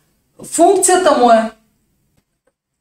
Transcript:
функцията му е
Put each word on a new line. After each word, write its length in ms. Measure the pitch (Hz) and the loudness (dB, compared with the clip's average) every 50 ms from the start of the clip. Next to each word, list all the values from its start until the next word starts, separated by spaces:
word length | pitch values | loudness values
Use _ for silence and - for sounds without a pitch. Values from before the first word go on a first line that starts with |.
| _ _ _ _ _ _ _ - - | _ _ _ _ _ _ _ -20 -18
функцията 720 | - - - 330 359 403 370 - 359 359 359 370 311 277 | -10 -4 0 0 0 0 0 0 -2 -2 0 0 0 0
му 140 | 254 240 240 | 0 2 2
е 200 | 226 220 220 220 - _ _ _ _ _ _ _ _ _ _ _ _ _ _ _ _ _ _ _ _ _ _ _ _ _ | 2 0 -2 -4 -10 _ _ _ _ _ _ _ _ _ _ _ _ _ _ _ _ _ _ _ _ _ _ _ _ _